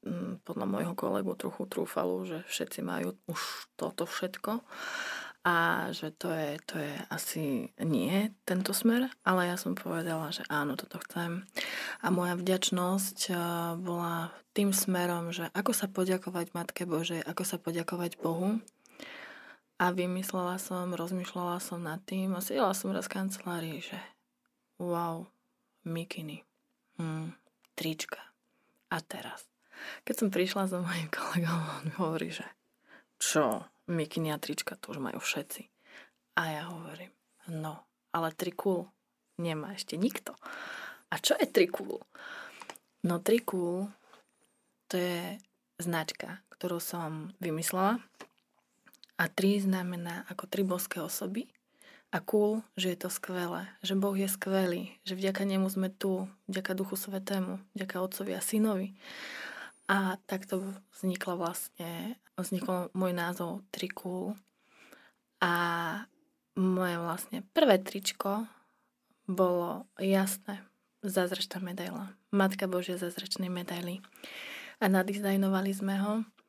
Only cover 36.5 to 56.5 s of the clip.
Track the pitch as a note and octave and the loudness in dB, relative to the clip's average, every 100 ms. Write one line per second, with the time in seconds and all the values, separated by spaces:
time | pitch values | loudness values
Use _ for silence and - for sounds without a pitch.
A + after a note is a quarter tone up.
36.5 | D3+ E3+ E3+ E3 D#3+ F#3 _ _ _ - | -4 -6 -10 -12 -12 -16 _ _ _ -8
37.5 | D#3+ D#3 D3+ - _ _ E3+ D#3+ E3 F3+ | -6 -6 -8 -16 _ _ -2 -2 -2 -6
38.5 | - G3+ F3+ F3+ _ _ _ _ - E3+ | 0 2 2 -2 _ _ _ _ -4 -2
39.5 | D#3 D3+ G3 - D#3+ A3 D4 - - - | -2 -4 -8 -6 0 0 0 -8 -10 -12
40.5 | - - - - - _ - - - - | -10 -10 -10 -10 -14 _ 0 2 4 6
41.5 | - F3+ - G3 - - - - - - | 6 6 4 -6 -8 -10 -18 -14 -14 -14
42.5 | - - - _ _ F3 E3+ F3+ A3+ A#3 | -16 -16 -16 _ _ 0 2 6 4 4
43.5 | F#3+ F3 F3+ G3+ - _ - _ _ _ | 0 0 0 -4 -8 _ -20 _ _ _
44.5 | _ _ _ _ F3+ F3+ F3 F3+ G3+ - | _ _ _ _ 0 2 0 -4 -8 -12
45.5 | _ _ _ E3+ E3+ D#3 - - F#3 _ | _ _ _ 0 0 0 -6 -8 -10 _
46.5 | - F3+ E3+ - F3 D#3+ D#3 D#3 - F3 | -8 -4 -2 -2 -4 -4 -4 -8 -6 -4
47.5 | D#3+ D#3+ F#3 G3 A#3 - _ - _ _ | 0 0 4 4 4 -2 _ -20 _ _
48.5 | _ _ _ - _ - _ E3 - F#3+ | _ _ _ -20 _ -20 _ 0 4 4
49.5 | G3+ G3 F#3 F3+ F3+ F3 F3 - F#3 F#3 | 6 4 2 0 -4 -6 -8 -8 -10 -4
50.5 | G3+ F#3+ F3+ F3+ - D#3 - G3 G3+ - | 0 2 0 -2 -4 -4 -4 -4 -4 -6
51.5 | - _ _ - - _ F3+ - G#3+ G#3 | -14 _ _ -20 -20 _ -4 2 4 4
52.5 | A3 A3 - F#3 F3+ F3+ - - F3+ F3 | 2 -4 -2 -2 0 -4 -6 -4 -2 -2
53.5 | F3 F#3+ - F#3+ G3 G3 G3 G3 F#3+ - | -4 -8 -6 0 2 2 2 0 0 2
54.5 | F#3+ F#3 F3 F#3 - - F#3 F#3+ F#3+ G3 | 4 4 2 -4 -10 -8 -2 0 2 2
55.5 | F#3+ F#3+ F#3+ F#3 F#3+ G3 F#3 F#3+ - - | 4 2 2 -2 0 0 0 -2 -10 -6